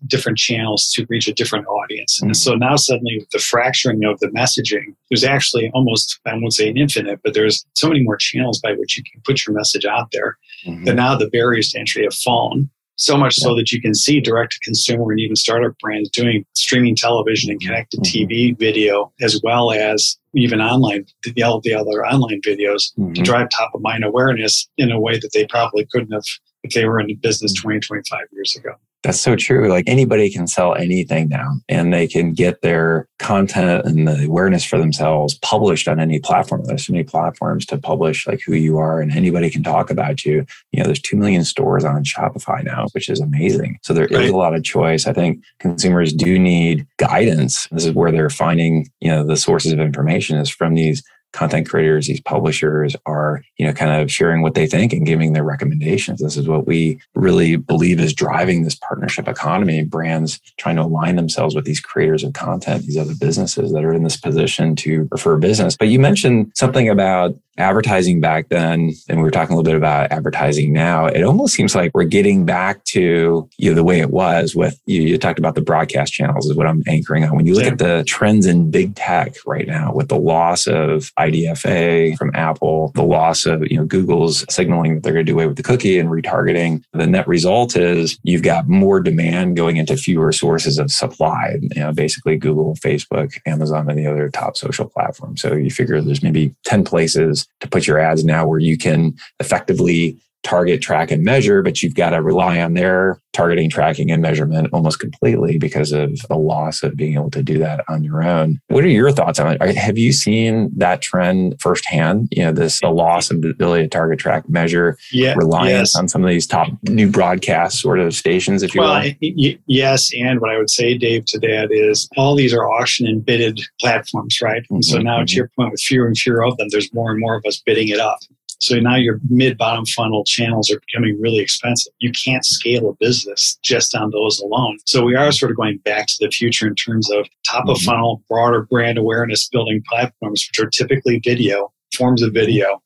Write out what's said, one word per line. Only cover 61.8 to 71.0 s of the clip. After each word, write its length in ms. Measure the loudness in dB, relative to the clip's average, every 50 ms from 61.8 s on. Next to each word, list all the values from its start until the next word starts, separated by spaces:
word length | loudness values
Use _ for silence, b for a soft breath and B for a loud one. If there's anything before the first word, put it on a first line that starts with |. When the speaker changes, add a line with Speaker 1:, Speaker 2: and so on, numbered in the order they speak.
Speaker 2:
creators 420 | -6 -6 -2 0 0 2 0 0 -2
of 80 | -6
content, 520 | -8 -8 -6 -6 -6 -6 -4 -4 -4 -4 -4
these 140 | -4 -4
other 180 | -4 -2 -4 -4 -2
businesses 540 | -2 -2 0 0 -2 -4 -2 -4 -2 -2 0
that 100 | 0 0
are 100 | 0 0
in 100 | 0 0
this 120 | -2 -2
position 640 | -4 -4 -2 0 2 0 0 0 0 0 0 0
to 320 | -2 -2 0 0 0 0 -2
refer 240 | -4 -2 2 2 2
business. 400 | 4 4 2 4 2 2 0 0
But 120 | 0 2 4
you 100 | 4 6
mentioned 540 | 6 4 4 4 2 4 4 2 2 0 -2
something 320 | -2 0 0 2 2 2
about 480 | 4 4 4 2 2 2 2 2 0 -2 -4 _ _ -4
advertising 640 | 0 0 2 2 2 2 2 2 2 4 4 2 2
back 300 | 2 2 0 0 -2 0
then, 420 | 0 0 2 2 2 2 0 0 -2 -4 -6
and 100 | -2 0 2
we 40 | 2
were 80 | 2
talking 220 | 2 0 0 0 2
a 40 |
little 140 | 2 2 2
bit 60 | 2
about 340 | 2 2 2 2 2 0 0
advertising 600 | -2 -2 -4 -4 -2 -2 0 0 0 0 0 2 2
now. 320 | 2 2 2 2 2